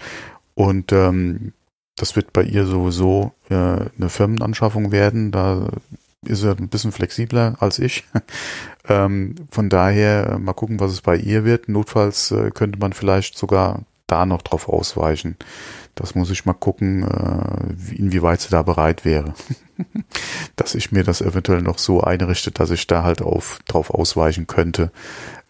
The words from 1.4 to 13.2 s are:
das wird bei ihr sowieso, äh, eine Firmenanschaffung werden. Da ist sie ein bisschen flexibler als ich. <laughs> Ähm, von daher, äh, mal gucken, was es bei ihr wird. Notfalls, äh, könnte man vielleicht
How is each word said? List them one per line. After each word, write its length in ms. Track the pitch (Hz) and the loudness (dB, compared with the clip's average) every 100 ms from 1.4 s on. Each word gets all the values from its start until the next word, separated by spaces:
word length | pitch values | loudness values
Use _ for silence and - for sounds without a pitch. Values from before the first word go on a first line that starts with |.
| 104 - _ _ _ - | -8 -14 _ _ _ -8
das 180 | - | -4
wird 180 | - - | -2 0
bei 100 | 92 | 2
ihr 200 | 90 101 | 2 2
sowieso, 680 | 95 92 90 87 92 98 101 - - | 2 2 0 2 2 2 0 -6 -2
äh, 40 | |
eine 540 | 95 90 90 - - 87 | 0 2 0 -4 -4 -4
Firmenanschaffung 840 | - 104 113 113 110 110 107 101 | 0 0 0 -2 0 0 0 0
werden. 400 | 101 101 113 107 | 2 2 2 0
Da 360 | 98 95 95 - - - - _ _ | 0 0 0 -2 -6 -12 -20 _ _
ist 180 | - 101 | -4 0
sie 80 | 104 | 0
ein 180 | 98 95 | 0 -2
bisschen 240 | 107 113 | -2 -2
flexibler 640 | - 90 - 117 120 117 117 | -2 -4 -4 -2 0 0 0
als 180 | 104 - | -2 0
ich. 240 | 127 - - | -2 -4 -6
<laughs> 20 | - - - - - - - - | -6 -6 -10 -12 -12 -14 -6 0
Ähm, 480 | 101 98 98 95 - 156 | 2 2 0 -4 -8 -8
von 200 | - 101 | -2 2
daher, 560 | 92 92 104 107 104 101 | 4 4 4 4 4 2
äh, 40 | 101 | -2
mal 140 | 98 | -4
gucken, 260 | - 113 107 | -4 -4 0
was 140 | 98 | -2
es 80 | 92 | 0
bei 160 | - 87 | 2 2
ihr 300 | 101 107 110 | 2 2 2
wird. 240 | 117 - | 2 0
Notfalls, 600 | 104 104 113 104 - - | -2 0 2 2 0 -2
äh, 180 | 104 104 | 0 0
könnte 280 | - 104 98 | 0 -2 0
man 140 | 98 | -4
vielleicht 460 | 95 98 95 | 0 2 2